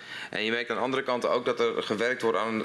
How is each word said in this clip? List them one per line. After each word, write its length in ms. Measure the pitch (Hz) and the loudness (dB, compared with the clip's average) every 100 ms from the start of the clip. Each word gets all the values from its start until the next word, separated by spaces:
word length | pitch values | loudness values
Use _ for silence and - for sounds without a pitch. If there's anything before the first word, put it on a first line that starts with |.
| - - - | -14 -12 -8
En 140 | - | -2
je 60 | 107 | 0
merkt 200 | 117 120 | 0 0
aan 80 | 110 | 0
andere 240 | 120 131 | 0 0
kanten 280 | 131 123 104 | 0 0 2
ook 140 | 117 | 2
dat 160 | 123 120 | 2 2
er 220 | 117 - | 2 0
gewerkt 400 | - 107 117 127 | -2 0 0 2
wordt 160 | 113 101 | 2 2
aan 200 | 110 110 | 0 0